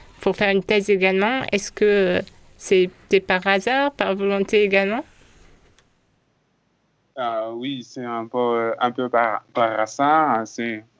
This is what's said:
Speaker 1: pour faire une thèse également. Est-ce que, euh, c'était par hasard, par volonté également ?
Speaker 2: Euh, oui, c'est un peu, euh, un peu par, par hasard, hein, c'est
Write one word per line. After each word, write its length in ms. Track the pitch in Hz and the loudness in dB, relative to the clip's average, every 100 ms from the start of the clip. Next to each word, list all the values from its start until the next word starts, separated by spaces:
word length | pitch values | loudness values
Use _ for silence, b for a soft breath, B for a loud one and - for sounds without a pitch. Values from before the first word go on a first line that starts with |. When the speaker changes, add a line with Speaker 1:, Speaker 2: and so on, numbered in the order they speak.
| B - | B -4
Speaker 1:
pour 160 | 196 185 | -4 0
faire 140 | 202 | 0
une 120 | 196 | 0
thèse 280 | - 214 202 | 2 0 2
également. 520 | 196 190 190 214 262 - | 2 2 2 0 -2 -2
Est-ce 220 | 202 - | -4 -4
que, 120 | - | 0
euh, 380 | 208 202 185 185 - - - - | 2 4 2 0 -4 -16 -20 -16
c'était 640 | - 190 180 - - 190 | 0 2 2 -4 0 0
par 260 | 190 185 196 | 2 0 0
hasard, 460 | 196 226 262 277 | 0 0 0 -2
par 220 | - 196 | -2 -2
volonté 480 | 196 196 196 196 214 | 0 -2 0 2 2
également ? 420 | 202 196 196 233 - _ _ _ - _ _ _ _ _ _ _ _ _ _ _ _ _ _ _ _ 135 | 4 2 0 -4 -8 _ _ _ -20 _ _ _ _ _ _ _ _ _ _ _ _ _ _ _ _ -6
Speaker 2:
Euh, 320 | 120 113 113 | -4 -4 -4
oui, 320 | 117 131 135 113 | -6 -8 -8 -12
c'est 180 | 135 | -12
un 220 | 120 117 113 | -8 -8 -4
peu, 120 | 123 | -2
euh, 340 | 123 139 113 - | 0 0 -2 -2
un 140 | 123 | -2
peu 160 | 120 127 | -2 0
par, 320 | 120 117 101 - | 2 2 -2 -4
par 260 | 123 113 110 | -2 0 0
hasard, 520 | 110 - 143 156 151 | -4 0 2 4 2
hein, 160 | 113 113 | 0 -4
c'est 380 | - 117 110 110 | -8 -8 -8 -12